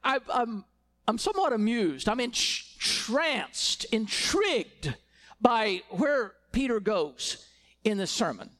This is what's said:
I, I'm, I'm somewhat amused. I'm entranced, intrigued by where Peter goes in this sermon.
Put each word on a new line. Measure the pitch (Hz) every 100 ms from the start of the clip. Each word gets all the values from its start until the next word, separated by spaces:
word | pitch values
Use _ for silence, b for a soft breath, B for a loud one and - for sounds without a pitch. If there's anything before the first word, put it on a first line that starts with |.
I, | 285 262 -
I'm, | - 233 214 - _ _ _ -
I'm | 220
somewhat | - 392 359
amused. | 233 208 240 185 135 -
I'm | 233
entranced, | 240 233 - - - - - - - 254 320 254 147 - - - -
intrigued | 220 214 - - 339 415 277 - - 151 - B B B B
by | 240 233 214 180 -
where | 175 285 285 208 - _
Peter | - 269 226
goes | 202 208 151 123 - - B B B B
in | 220 202
this | 190
sermon. | - 226 104 -